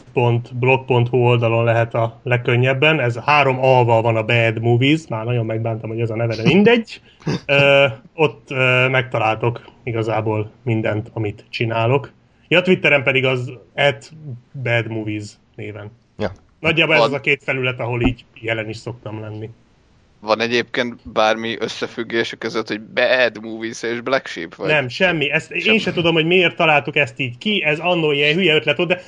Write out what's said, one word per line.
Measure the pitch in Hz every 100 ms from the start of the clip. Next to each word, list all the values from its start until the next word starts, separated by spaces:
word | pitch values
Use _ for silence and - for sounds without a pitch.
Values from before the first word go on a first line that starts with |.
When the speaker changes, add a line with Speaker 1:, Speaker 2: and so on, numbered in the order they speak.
| -
Speaker 1:
pont | 135 120 120 120 123
blog | 127 131 -
pont | 123 120
hu | 127
oldalon | 120 120 117 117
lehet | 117 117 117
a | 120 113 -
legkönnyebben, | 123 123 123 120 131 135 151 156
ez | 120 113
három | 143 147 135 127
A-val | 131 127 120 113
van | 113 113
a |
Bad | 107 120 113 110
Movies, | 120 120 135 156 -
már | 113 113
nagyon | 120 110
megbántam, | 113 113 110 110
hogy | 113
ez | 113
a | 110
neve, | 117 110
de |
mindegy. | 113 190 208 240 226 - - _ - - -
Ö, | 143 139 139 139 117 - -
ott, | 151 - -
ö, | 135 127 127 131
megtaláltok | 131 123 120 110 110 120 117 - -
igazából | - 113 110 110 107 107 107 -
mindent, | 123 110 110 107 110
amit | - 107 101 -
csinálok. | - 113 113 113 139 - - _ _ _
Ja, | 165
Twitteren | 185 185 151 143
pedig | 131 131 131
az | 127 123 123 - -
at | 143 - - 160 151 120 - 143
Bad | 123 117 113
Movies | 113 107 107 104 - _ -
néven. | 104 107 104 - _ -
Speaker 2:
Ja. | 107 104 _ _
Speaker 1:
Nagyjából | 156 160 156
ez | 156
Speaker 3:
Van- | 113
Speaker 1:
az | 139
a |
két | 156 139
felület, | - 135 127 123
ahol | 120 123
így | 120 - -
jelen | - 110 113 110
is | 107
szoktam | - - 107 107
lenni. | 107 107 110 117 _ _ _ _ _ _
Speaker 3:
Van | 107 107
egyébként | 117 120 117 139 120 117 123
bármi | 113 110 110 113 113
összefüggés | 113 - 117 - 113 117 113 -
között, | 113 110 110
hogy | 107
Bad | 110 127 123 127 120 107
Movies | 113 110 113 113
és | 117 120
Black | 120 131 -
Sheep? | - 82 -
Vagy? | 95
Speaker 1:
Nem, | 151 127
semmi. | - 185 165 139
Ezt, | 151 -
én | 175
Speaker 3:
Semmi. | 175 220
Speaker 1:
se | 190
tudom, | 175 170
hogy | 165 160
miért | 185 170 170
találtuk | 165 147 151 147
ezt | 131 -
így | 131 123
ki, | 214 202
ez | 151 151
annó | 170 175 151
ilyen | 143 147 165
hülye | 180 151
ötlet | 151 147
volt, | 175
de, | 175